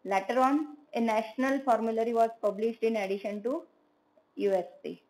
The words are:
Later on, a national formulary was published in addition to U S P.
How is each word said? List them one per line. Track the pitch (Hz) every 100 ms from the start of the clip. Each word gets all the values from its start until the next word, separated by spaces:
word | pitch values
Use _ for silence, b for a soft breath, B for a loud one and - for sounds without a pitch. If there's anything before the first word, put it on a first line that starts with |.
Later | 185 196 190 240
on, | 190 285 302 - _ 240
a |
national | 226 220 220 - 262 277
formulary | 269 220 226 226 226
was | 226 226 226
published | 208 202 226 226
in | 226 220
addition | 196 196 214 208
to | 214 320 - _ _ _ _ _ _ -
U | 202
S | 190 175 -
P. | - 180